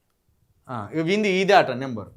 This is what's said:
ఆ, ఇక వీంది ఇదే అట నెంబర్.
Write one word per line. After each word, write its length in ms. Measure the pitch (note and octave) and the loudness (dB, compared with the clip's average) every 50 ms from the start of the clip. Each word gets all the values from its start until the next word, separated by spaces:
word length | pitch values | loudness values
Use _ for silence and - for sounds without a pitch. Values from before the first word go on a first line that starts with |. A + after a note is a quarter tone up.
| _ _ _ _ _ _ _ _ _ _ _ _ _ - | _ _ _ _ _ _ _ _ _ _ _ _ _ -12
ఆ, 200 | B2+ A2+ G#2 - | -10 -10 -10 -8
ఇక 80 | D3 D#3 | -6 -4
వీంది 280 | E3 E3 G3 G#3+ G#3+ G3+ | -2 -2 0 0 0 0
ఇదే 240 | F3+ F#3 G3 F3+ | 0 0 2 6
అట 180 | G3+ F3 C#3 C3 | 6 6 4 4
నెంబర్. 380 | B2+ B2 C3+ C3+ A#2+ G#2 F#2 - - | -2 -6 -8 -8 -8 -10 -10 -14 -18